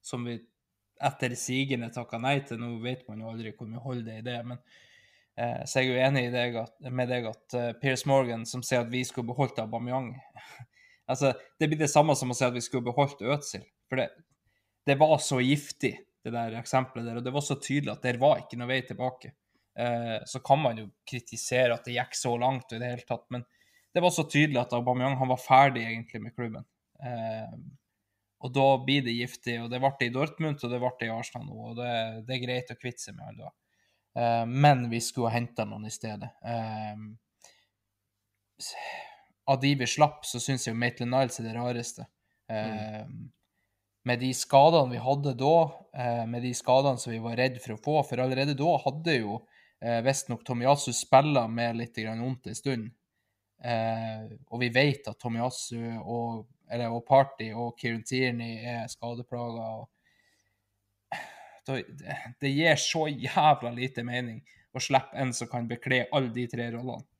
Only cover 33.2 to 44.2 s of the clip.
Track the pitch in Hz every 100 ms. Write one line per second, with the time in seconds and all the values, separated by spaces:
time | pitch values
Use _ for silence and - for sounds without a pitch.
33.2 | - 113 104 _ _ _ _ _ _ 120
34.2 | 120 117 117 127 147 135 120 117 117 -
35.2 | 117 117 117 - 107 107 107 - 113 104
36.2 | 113 _ - 117 110 110 107 107 107 113
37.2 | _ _ - _ _ _ _ _ _ _
38.2 | _ _ _ _ - - - - - -
39.2 | _ _ - 135 139 143 120 - 147 -
40.2 | - 120 - 131 - 113 120 - 120 127
41.2 | 131 - 113 113 123 120 120 - 120 _
42.2 | _ _ _ 113 110 107 107 107 110 113
43.2 | 113 _ _ _ _ _ _ _ 127 120